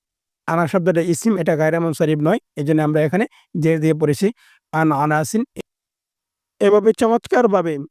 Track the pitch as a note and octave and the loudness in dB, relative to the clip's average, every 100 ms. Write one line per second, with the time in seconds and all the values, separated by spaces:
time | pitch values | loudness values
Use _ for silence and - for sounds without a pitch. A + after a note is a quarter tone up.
0 | _ _ _ _ - E3 D#3+ G3 E3+ E3+ | _ _ _ _ -6 -2 -2 -2 0 0
1 | D#3+ E3 A3+ F#3+ E3 D#3 D#3 E3 E3 D3+ | 0 -2 -2 -2 0 0 0 0 -2 -2
2 | D#3 D3+ D3+ A3+ _ - C#3+ D#3 D3+ D3+ | -2 0 0 -2 _ -8 -2 0 2 0
3 | D3+ F#3 B3+ _ _ E3+ D#3+ D#3+ D#3+ D#3 | 0 0 -4 _ _ -4 -2 0 0 0
4 | D#3 C#3 G3 - _ _ _ - D#3+ - | 0 0 -2 -4 _ _ _ -2 0 2
5 | D#3 D3+ D#3 A3 - - - _ _ _ | 0 0 -2 -4 -6 -10 -18 _ _ _
6 | _ _ _ _ _ - G3+ G#3 G#3 G#3+ | _ _ _ _ _ -2 2 4 2 2
7 | A3+ A#3 - C4+ A#3+ F#3+ E3 D3 D3 | 2 0 0 0 2 2 -2 -6 -10